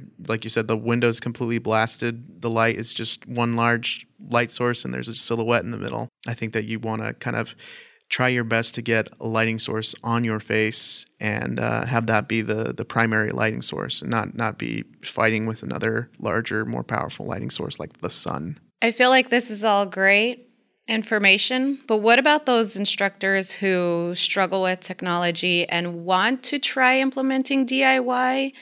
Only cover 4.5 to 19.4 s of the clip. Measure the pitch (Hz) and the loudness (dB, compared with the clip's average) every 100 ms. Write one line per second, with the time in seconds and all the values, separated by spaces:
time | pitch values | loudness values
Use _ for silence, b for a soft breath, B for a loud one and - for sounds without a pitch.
4.5 | - 120 120 127 123 120 113 - 117 113 | 0 0 0 -4 -6 -6 -2 0 0 2
5.5 | 117 - 110 110 117 117 _ - 120 113 | 0 0 -8 -6 -6 -8 _ -8 -6 -4
6.5 | 113 110 110 110 110 110 117 127 113 113 | -4 -4 -6 -6 -6 -6 -8 -6 -4 -6
7.5 | - B B B B - - 127 123 113 | -10 B B B B -6 0 2 2 2
8.5 | 113 117 123 113 113 104 - 113 110 113 | 2 2 -2 0 0 0 -6 -2 0 2
9.5 | 113 - 110 110 - 117 117 117 107 - | 0 -2 0 -2 -2 -2 0 0 -2 0
10.5 | 110 107 110 - - - - 107 110 123 | 0 2 0 -2 -4 -8 -6 -4 -2 -4
11.5 | 123 117 113 123 117 113 110 - 113 110 | -2 -2 -2 0 0 2 2 2 -2 -2
12.5 | 107 117 127 - 117 113 110 107 - 110 | -2 -2 -6 -4 0 2 2 0 0 -2
13.5 | 120 - - - - - 113 101 - 113 | -2 -4 -4 -2 -2 0 -2 -2 -4 -4
14.5 | - 113 110 - - - - 110 110 110 | -4 -6 -6 -10 -12 -10 2 2 2 -2
15.5 | 110 127 127 110 113 120 - 110 113 - | -6 -8 -4 -2 -4 -6 -8 -2 -2 -2
16.5 | 107 117 120 - - - - - - - | -4 -4 -6 -4 -4 -4 -8 -8 -6 -4
17.5 | - - - - - 87 - 85 71 82 | -4 -6 -8 -12 -8 -2 0 0 -4 -8
18.5 | - _ - 226 226 254 262 254 247 | -12 _ -2 -2 4 6 6 4 2